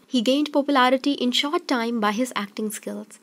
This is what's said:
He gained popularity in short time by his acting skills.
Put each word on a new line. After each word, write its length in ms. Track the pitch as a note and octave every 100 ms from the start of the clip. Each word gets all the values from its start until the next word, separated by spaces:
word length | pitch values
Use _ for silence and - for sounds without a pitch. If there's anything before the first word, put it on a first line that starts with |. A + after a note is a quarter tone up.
| _
He 160 | B3+
gained 280 | A3+ C#4 D4+
popularity 600 | D4 C#4+ C#4 B3+ C4 C#4+ C#4 B3
in 40 |
short 360 | - C#4+ F4 -
time 320 | B3+ A#3 A#3
by 120 | G#3
his 220 | G#3 B3 -
acting 360 | G3+ - G#3+
skills. 480 | G#3+ G#3 G#3 G#3+ -